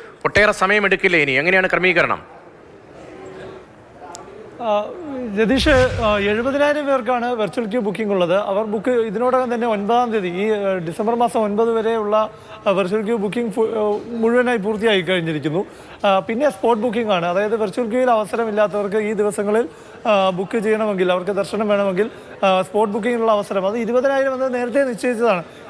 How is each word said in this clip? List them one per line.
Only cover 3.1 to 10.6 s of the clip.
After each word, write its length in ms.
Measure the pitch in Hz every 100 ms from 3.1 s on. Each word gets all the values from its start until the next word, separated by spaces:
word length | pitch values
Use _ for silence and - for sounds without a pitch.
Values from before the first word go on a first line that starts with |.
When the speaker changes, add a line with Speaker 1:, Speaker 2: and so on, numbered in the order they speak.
| - 190 190 - - - - - - 370 370 - - - -
Speaker 2:
ആ, 220 | 233 208 214 359 320 262 247 202
രതീഷ്, 260 | 220 269 311 269 254 -
ആ, 140 | 220 208
എഴുപതിനായിരം 680 | 202 214 247 277 294 294 285
പേർക്കാണ് 480 | 269 226 247 240
വെർച്വൽ 300 | 240 208 254
ക്യൂ 160 | 226 240
ബുക്കിംഗ് 320 | 208 190 214
ഉള്ളത്. 240 | 196 175 185
അവർ 280 | 208 196
ബുക്ക് 260 | 220 214 220
ഇതിനോടകം 640 | 247 226 196 247 254 254
തന്നെ 120 | 240 233
ഒൻപതാം 460 | 208 202 240 247
തീയതി, 160 | 220 180
ഈ, 220 | 175 214
ആ, 240 | 208